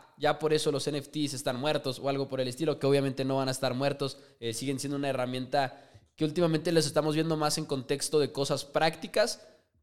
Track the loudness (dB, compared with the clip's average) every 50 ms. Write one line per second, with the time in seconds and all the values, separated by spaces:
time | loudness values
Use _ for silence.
0 | -20 -20 _ 0 2 2 2 2 2 2 2 2 2 2 0 0 0 -2 -4 -4
1 | -6 -6 -6 -4 -4 -4 -4 -4 -4 -4 -4 -2 0 0 0 0 0 -4 -6 -4
2 | -2 -2 -2 -2 -2 -4 -2 -2 -2 -2 -2 -2 0 -2 0 2 2 4 4 4
3 | 4 2 -2 -2 -2 0 0 0 0 0 -2 -2 -2 -2 -2 0 0 0 0 0
4 | -4 -6 -6 -10 -18 -20 -16 -8 -6 -6 -6 -4 -4 -4 -4 -4 -4 -4 -4 -2
5 | -2 -2 0 0 -2 -2 -2 -4 -4 0 0 0 0 0 -2 -10 -20 -20 -20 -20
6 | _ _ _ -2 -2 0 2 2 2 4 4 2 2 2 4 4 2 4 2 0
7 | 2 2 2 0 2 0 0 0 0 0 0 -2 -4 -4 -4 -4 -2 -2 -4 -2
8 | -2 2 2 2 2 2 0 -2 -2 0 0 -4 -4 -2 0 2 2 2 0 0
9 | -8 -4 2 2 2 2 0 -6 -12 -20 -20 _ _ _ _ _